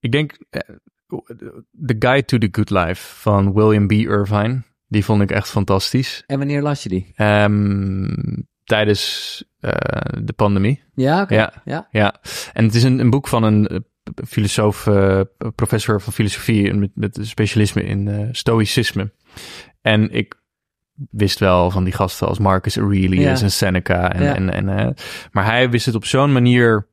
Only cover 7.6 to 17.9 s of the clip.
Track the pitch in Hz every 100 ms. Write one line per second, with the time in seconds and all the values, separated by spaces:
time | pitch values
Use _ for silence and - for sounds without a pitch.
7.6 | 104 98 95 95 98 - - - - _
8.6 | _ 110 104 101 - - - - - _
9.6 | 113 - - - - - 107 - 104 98
10.6 | 101 139 _ - 131 170 196 107 110 -
11.6 | - 143 - 110 101 - - - - -
12.6 | 110 113 127 127 120 135 139 120 110 107
13.6 | 104 92 - _ - - - - 104 -
14.6 | 107 101 - 101 98 95 98 _ 117 -
15.6 | 117 117 - 107 - - 107 - - 110
16.6 | 101 101 101 - 104 - 110 - 107 110
17.6 | 104 - 95